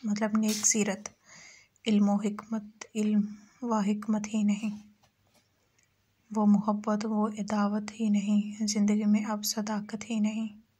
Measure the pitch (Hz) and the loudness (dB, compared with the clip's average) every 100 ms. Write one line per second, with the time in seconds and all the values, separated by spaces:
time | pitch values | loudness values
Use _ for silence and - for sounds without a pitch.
0 | 220 208 220 220 214 214 - 226 202 190 | -4 -2 0 0 0 0 0 2 0 -2
1 | - _ _ - - - _ _ - 208 | -10 _ _ -20 -20 -20 _ _ 2 4
2 | 202 202 208 208 - 220 208 - - 220 | 4 2 -2 -6 -8 -8 -8 -18 -12 -4
3 | 214 214 208 - - _ 247 220 196 208 | 0 2 0 -6 -20 _ -2 0 0 -2
4 | - 214 208 220 208 202 220 - - _ | 0 -2 -2 0 0 0 -2 -8 -16 _
5 | _ _ _ _ _ _ _ _ _ _ | _ _ _ _ _ _ _ _ _ _
6 | _ _ _ 214 208 202 - 208 220 214 | _ _ _ 2 6 6 4 -2 0 -2
7 | 214 214 214 208 202 214 202 214 214 - | 0 0 0 -2 -4 0 0 0 -6 -4
8 | 220 202 202 208 208 214 214 214 208 208 | 0 2 4 2 2 -4 -2 0 2 2
9 | 208 214 220 214 208 - 214 214 208 214 | 4 2 2 -4 -4 -4 -4 -4 -6 -12
10 | - 226 214 220 220 - _ | -6 -2 0 -2 -8 -10 _